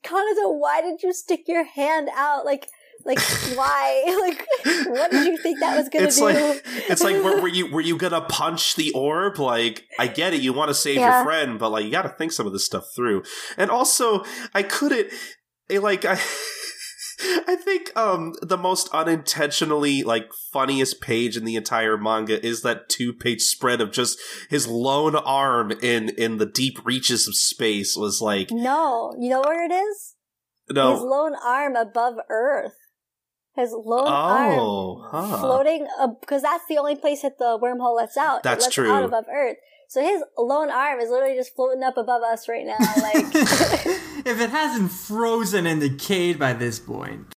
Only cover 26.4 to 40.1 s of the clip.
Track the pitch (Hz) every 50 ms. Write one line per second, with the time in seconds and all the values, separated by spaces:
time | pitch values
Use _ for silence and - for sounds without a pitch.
26.4 | 107 104 - - 131 135 127 - - 120 127 127 127 - 123 107 - 107 104 -
27.4 | - - - - 123 110 104 101 98 - - 85 107 101 98 - 113 107 101 98
28.4 | 95 - 226 240 240 254 277 311 330 285 240 226 - - - - 240 247 262 262
29.4 | 269 294 330 339 339 320 359 370 403 427 403 - - - - _ _ _ _ _
30.4 | _ _ _ _ _ - 131 139 135 254 262 - 240 254 269 285 311 311 285 -
31.4 | - 240 247 277 294 277 247 233 226 202 - 233 233 254 233 220 - - 220 220
32.4 | 240 285 277 - - 214 - _ _ _ _ _ _ _ _ _ _ _ _ _
33.4 | _ _ - 269 247 233 233 226 214 220 233 247 269 294 277 285 151 180 202 254
34.4 | - 208 160 131 113 104 101 98 95 92 90 - - - - 156 190 208 190 -
35.4 | - 262 254 269 277 302 330 302 294 - - - 269 247 220 - - - 285 277
36.4 | 269 294 339 339 - - 311 285 277 294 294 294 - 294 294 294 - 269 277 -
37.4 | 247 240 226 214 240 247 247 247 247 240 233 233 226 214 - 269 302 302 262 202
38.4 | - 127 - - 240 254 - - - - - - - - - - 226 - 262 285
39.4 | 277 240 - - _ _ _ _ _ _ - 262 285 359